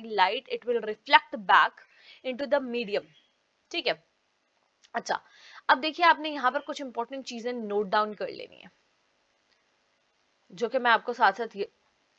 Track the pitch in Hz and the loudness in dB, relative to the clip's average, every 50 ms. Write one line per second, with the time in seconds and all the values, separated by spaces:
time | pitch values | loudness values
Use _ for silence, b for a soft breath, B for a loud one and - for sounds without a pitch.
0 | 226 233 214 196 185 185 220 262 - - 240 233 - 233 240 233 208 214 214 - | -6 -4 2 2 2 2 2 -2 -6 -8 -10 -8 -4 -4 -4 -2 -4 -4 -8 -10
1 | _ - - - - - - 233 196 180 196 165 160 240 - - - b b b | _ 4 4 4 4 2 -6 -10 2 4 6 6 6 4 2 -6 -18 b b b
2 | b b b b b 262 254 226 285 240 277 285 262 247 233 240 233 196 202 180 | b b b b b -10 -6 -6 -2 -2 0 -2 0 -2 -6 -6 -6 -4 -4 -6
3 | - - _ _ _ _ _ _ _ _ _ _ _ _ - 339 - 208 156 156 | -6 -8 _ _ _ _ _ _ _ _ _ _ _ _ -8 -4 -4 -4 -4 -4
4 | _ _ _ _ _ _ _ _ _ _ _ _ _ _ _ _ _ _ - - | _ _ _ _ _ _ _ _ _ _ _ _ _ _ _ _ _ _ -10 -10
5 | - - 170 - B B B B B B B B B - 311 262 277 320 285 - | -6 -4 -6 -6 B B B B B B B B B 2 2 2 2 -2 -2 2
6 | 349 330 311 269 302 320 294 285 247 254 254 285 285 - 277 - 285 254 220 233 | 4 4 4 4 0 -6 -6 -2 -2 0 0 -2 -4 -6 -8 -8 -10 -8 -6 -6
7 | 233 233 269 269 254 - 247 233 214 247 247 247 220 208 202 208 214 185 220 214 | -6 -6 -8 -10 -10 -10 -12 -8 -8 -8 -6 -6 -6 -4 -2 -2 -2 2 2 0
8 | 214 214 208 - 196 156 - - - - 76 - - 175 _ _ _ _ _ _ | 0 0 -4 -8 -10 -10 -10 -12 -16 -18 -18 -20 -20 -20 _ _ _ _ _ _
9 | _ _ _ _ _ _ _ _ _ _ _ _ _ _ _ _ _ _ _ _ | _ _ _ _ _ _ _ _ _ _ _ _ _ _ _ _ _ _ _ _
10 | _ _ _ _ _ _ _ _ _ _ 196 170 233 220 262 262 - 240 226 208 | _ _ _ _ _ _ _ _ _ _ -8 -6 -4 -2 -2 0 4 4 4 4
11 | - - 240 - 233 196 190 - 233 220 - 196 196 - _ _ _ _ _ _ | 2 -2 0 2 4 4 4 2 -4 -8 -6 -8 -8 -8 _ _ _ _ _ _
12 | _ _ _ | _ _ _